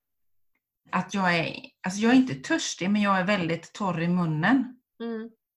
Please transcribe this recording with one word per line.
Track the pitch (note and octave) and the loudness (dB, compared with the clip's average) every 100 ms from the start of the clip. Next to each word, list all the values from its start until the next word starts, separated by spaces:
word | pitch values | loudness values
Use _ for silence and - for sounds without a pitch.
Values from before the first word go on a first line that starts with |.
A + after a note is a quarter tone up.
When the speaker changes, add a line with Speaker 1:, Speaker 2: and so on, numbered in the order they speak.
| _ _ _ _ _ _ _ _ _ | _ _ _ _ _ _ _ _ _
Speaker 1:
att | F#3+ F3 | -4 -4
jag | G3+ F#3 E3+ | -2 2 2
är, | D#3+ - - _ | 0 -6 -14 _
alltså | F#3 G3 | -8 0
jag | A3+ | 4
är | C4 | 6
inte | B3+ | 4
törstig, | - - E4 - - F#3 | 0 -2 -4 -4 -4 0
men | G#3 | 2
jag | G3+ F#3+ | 2 2
är | |
väldigt | F3+ G#3 E3 E3 - | 2 0 0 -4 -6
torr | - G3 E3+ | -6 -4 -2
i | E3+ | 0
munnen. | F3+ E3+ D3+ F3+ C4+ A3+ - _ - | 0 0 2 4 2 2 -8 _ -12
Speaker 2:
Mm. | A#3 A3+ A3+ - _ | -10 -8 -10 -16 _